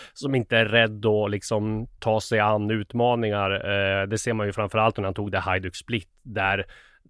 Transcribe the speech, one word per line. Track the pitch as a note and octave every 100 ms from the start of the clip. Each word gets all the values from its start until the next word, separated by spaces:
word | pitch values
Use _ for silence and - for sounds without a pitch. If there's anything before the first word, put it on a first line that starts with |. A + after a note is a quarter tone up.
| -
som | - C#3+ C3+
inte | A2+ A2+
är | G#2+
rädd | A2+ A2+ G#2+ A2
att | G#2+ G#2
liksom | G2+ - A2 G#2+ G#2+ A#2 -
ta | A#2 A2
sig | - A2
an | G#2 G#2+ G#2
utmaningar. | A2 G#2 A#2+ A#2+ A#2+ A2 G#2 G2
Eh, | G2 - G2+ G2 G2 G2
det | G#2+
ser | -
man | A2 G#2
ju |
framförallt | G2 G#2 A2 A2 A2
när |
han | G2
tog | F#2+ G#2
det | F#2+
Hajduk | G2 F#2 F#2 -
Split, | - A#2 - _
där, | B2+ G#2 F#2+ G2 F#2+ - - _